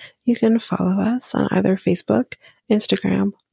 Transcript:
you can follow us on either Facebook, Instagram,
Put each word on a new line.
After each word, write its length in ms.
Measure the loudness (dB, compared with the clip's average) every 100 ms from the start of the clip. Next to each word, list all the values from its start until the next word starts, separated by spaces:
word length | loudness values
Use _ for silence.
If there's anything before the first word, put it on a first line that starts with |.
| -20 _
you 120 | -2 0
can 220 | 2 0
follow 420 | -2 -2 0 0
us 340 | 0 -2 -2
on 140 | -2 0
either 260 | 0 0 0
Facebook, 580 | 0 -2 0 0 0 -8 -20 _ -2
Instagram, 600 | 0 0 -2 0 0 -2 -4 _